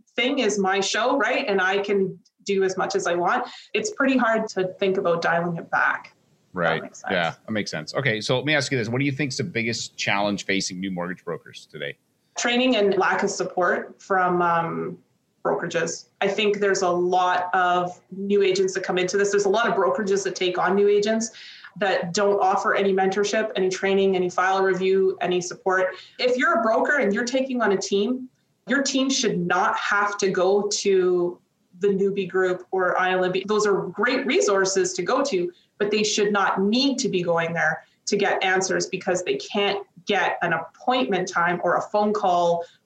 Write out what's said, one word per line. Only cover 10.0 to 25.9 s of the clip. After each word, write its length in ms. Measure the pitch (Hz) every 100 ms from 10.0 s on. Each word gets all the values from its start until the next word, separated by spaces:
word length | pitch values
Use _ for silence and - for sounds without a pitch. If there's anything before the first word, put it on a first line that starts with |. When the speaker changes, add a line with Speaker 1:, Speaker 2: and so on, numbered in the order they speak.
| - 101 104 98 -
Speaker 2:
facing 340 | 98 - 90
new 120 | 98
mortgage 320 | 90 87 90
brokers 440 | - 78 - - -
today? 260 | 76 71 - _ _ _ -
Speaker 1:
Training 380 | 247 240 262 220
and 220 | 202 180
lack 240 | 175 190
of 60 | 196
support 720 | - 180 - 180 233 - -
from, 400 | - 190 180 175
um, 560 | 175 170 165 165 160 170 _ _ _ _
brokerages. 640 | - - 170 170 165 - - -
I 60 | 202
think 320 | 196 208 202
there's 220 | 202 190
a 80 | 180
lot 600 | 175 180 185 180 156 -
of 460 | 190 180 180 175 - -
new 300 | 190 196 202
agents 300 | 190 185 185
that 100 | 185
come 140 | - 180
into 200 | 180 202
this. 140 | 202
There's 140 | 202 196
a 40 |
lot 180 | 208 247
of 60 | 196
brokerages 480 | 175 185 190 196 185
that 100 | 180
take 220 | 185 180
on 180 | 175 196
new 120 | 202
agents 440 | 208 208 226 226 - - - - 175
that 360 | 196 180 175
don't 260 | 202 202 202
offer 340 | 185 196 214 202
any 180 | 196
mentorship, 580 | 190 190 202 202 220 220 -
any 140 | 185
training, 460 | 185 196 196 196 185
any 140 | 180
file 320 | 180 185 190
review, 540 | 190 185 190 190 190 185
any 180 | 180 180
support. 560 | 175 - 190 185 185